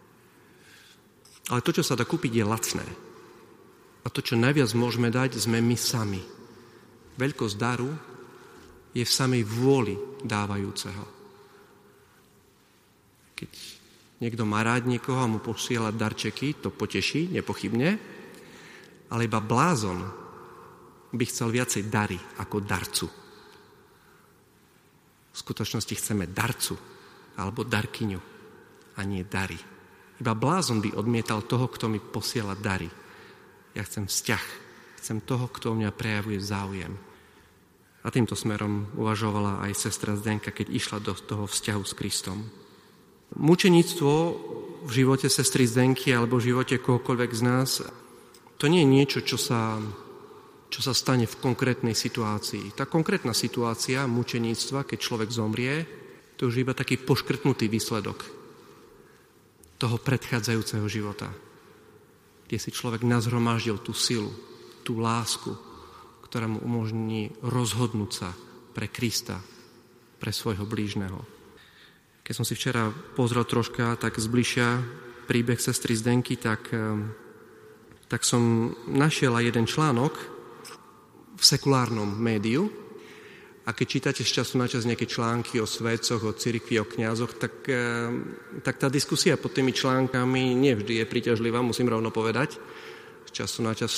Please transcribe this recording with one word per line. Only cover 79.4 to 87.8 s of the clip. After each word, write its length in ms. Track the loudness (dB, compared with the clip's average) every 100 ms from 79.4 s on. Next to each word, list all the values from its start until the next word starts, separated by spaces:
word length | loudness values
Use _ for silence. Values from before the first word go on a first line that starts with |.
| 2
jeden 140 | 2 2
článok 460 | 4 4 4 2 -2 -12 -14 -16 -18 -18 -18 -20 -20 -20 -20 -16 4
v 80 |
sekulárnom 720 | 4 6 4 4 4 0 -2 0
médiu. 560 | 2 2 2 2 0 -4 -16 -18 -18 -20 -20 -20 -20 -12 -6
A 80 |
keď 140 | -2 -2
čítate 320 | 0 0 0
z 200 | 0 0
času 200 | 0 2
na 80 | 2
čas 160 | 0 0
nejaké 240 | 0 -2
články 480 | 0 0 0 0 -2
o 80 | -2
svetcoch, 560 | -2 0 0 0 0
o 160 | -2 -2
cirkvi, 400 | -2 -2 0 0
o 40 | 0
kňazoch, 480 | -2 -2 0 -2 -4
tak, 280 | -6 -6 -2
ehm, 920 | 0